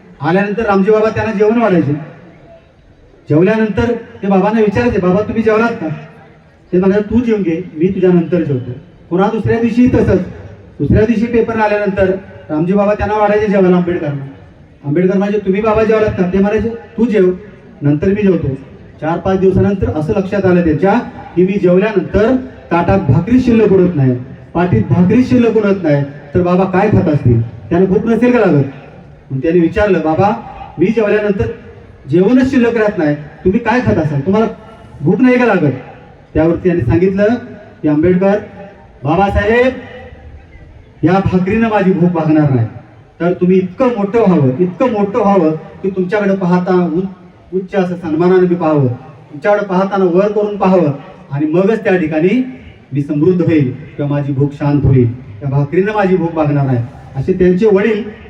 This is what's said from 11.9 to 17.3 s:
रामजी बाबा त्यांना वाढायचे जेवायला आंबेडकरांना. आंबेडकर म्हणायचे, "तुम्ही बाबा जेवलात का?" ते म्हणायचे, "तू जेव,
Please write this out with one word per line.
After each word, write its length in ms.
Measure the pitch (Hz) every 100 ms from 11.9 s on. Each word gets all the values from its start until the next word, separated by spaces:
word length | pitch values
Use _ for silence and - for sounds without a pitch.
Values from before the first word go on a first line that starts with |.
| 190 190 190 - - -
रामजी 240 | 151 175
बाबा 200 | 202 202
त्यांना 240 | 214 208 214
वाढायचे 300 | 208 208 214
जेवायला 300 | 196 180 180
आंबेडकरांना. 480 | 175 175 156 139 135 - - - - - 143
आंबेडकर 300 | 165 185 196
म्हणायचे, 280 | 202 208 190
"तुम्ही 160 | 202
बाबा 220 | 220 214
जेवलात 260 | 220 214 214
का?" 200 | - 180
ते 60 | 190
म्हणायचे, 300 | 202 214 226
"तू 360 | - - - 240
जेव, 260 | 208 180